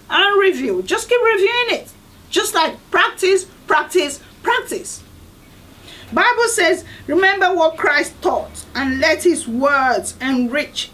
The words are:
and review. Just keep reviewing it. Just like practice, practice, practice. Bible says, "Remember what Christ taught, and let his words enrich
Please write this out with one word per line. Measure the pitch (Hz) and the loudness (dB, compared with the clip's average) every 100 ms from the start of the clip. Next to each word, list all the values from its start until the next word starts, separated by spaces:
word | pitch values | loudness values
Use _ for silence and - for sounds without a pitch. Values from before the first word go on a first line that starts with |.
| - | -4
and | 320 403 403 | 0 2 4
review. | 381 254 262 370 | 2 2 -2 -4
Just | 359 453 - | -2 -4 0
keep | 480 | 2
reviewing | 453 403 403 480 466 339 | 2 2 2 0 -2 -4
it. | - - - - - | -8 -20 -20 -20 -6
Just | 392 427 | -4 0
like | 330 311 - - | 0 0 -2 -2
practice, | - 453 - 370 381 - - - | 0 0 0 2 2 0 -10 -2
practice, | 302 302 359 285 - - - | -2 0 -2 -2 -6 -18 -8
practice. | - 494 - 202 - - - - - - - - - - - - - | -2 -2 -2 -8 -10 -16 -18 -20 -20 -20 -20 -20 -20 -20 -20 -20 -6
Bible | 262 440 466 466 | 0 2 2 0
says, | - 349 359 - - - | 2 0 0 -4 -14 -2
"Remember | 320 381 392 359 | 2 2 2 2
what | 349 320 320 | 2 2 2
Christ | 349 294 285 - | 0 0 -2 -4
taught, | 359 - - - - | -4 -2 -6 -12 -12
and | 233 269 262 | -6 -4 0
let | 311 311 | 0 2
his | 359 311 - | 2 0 -2
words | 233 277 277 262 208 185 - | -2 2 2 2 0 -4 -6
enrich | 262 254 240 294 - - - | -2 -2 0 -2 -4 -8 -12